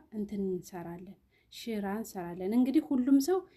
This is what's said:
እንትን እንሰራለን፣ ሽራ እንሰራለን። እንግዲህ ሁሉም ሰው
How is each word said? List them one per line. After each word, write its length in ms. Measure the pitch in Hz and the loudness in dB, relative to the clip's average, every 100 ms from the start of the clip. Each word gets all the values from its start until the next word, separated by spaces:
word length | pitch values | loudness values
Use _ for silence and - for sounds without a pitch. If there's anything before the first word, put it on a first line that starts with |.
| - | -6
እንትን 300 | 214 202 202 | -6 -4 -2
እንሰራለን፣ 720 | 190 185 - 180 175 175 185 - _ _ _ | -2 -2 -6 -12 -10 -12 -14 -18 _ _ _
ሽራ 340 | - 240 214 196 | -12 -6 -4 -4
እንሰራለን። 580 | 208 226 196 175 175 190 | -4 -6 -8 -8 -6 0
እንግዲህ 300 | 233 254 311 | 2 4 2
ሁሉም 340 | - 262 247 277 | 2 0 6 6
ሰው 180 | 277 370 - | 6 0 -2